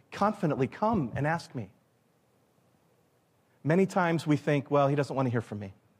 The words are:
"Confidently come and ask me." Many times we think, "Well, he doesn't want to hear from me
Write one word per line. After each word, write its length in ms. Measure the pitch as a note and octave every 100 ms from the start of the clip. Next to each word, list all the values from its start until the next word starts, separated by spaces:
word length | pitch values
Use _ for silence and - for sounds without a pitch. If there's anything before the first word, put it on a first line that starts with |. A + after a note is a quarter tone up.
| _
"Confidently 560 | - G3+ G#3 E3 B2 C3+
come 460 | - G#3+ A3+ A#2+ B2+
and 100 | D3
ask 300 | E3 - C3
me." 140 | G2 _ _ _ _ _ _ _ _ _ _ _ _ _ _ _ _ _ _ _
Many 220 | C#3 F3 F#3+
times 420 | G3 F3 E3 D3+
we 80 | D3
think, 340 | - D3 -
"Well, 200 | C#3+ C#3
he 60 | D3
doesn't 200 | C3+ C3+
want 120 | C3
to 40 |
hear 100 | A#2+
from 180 | - G#2
me 140 | G2 - _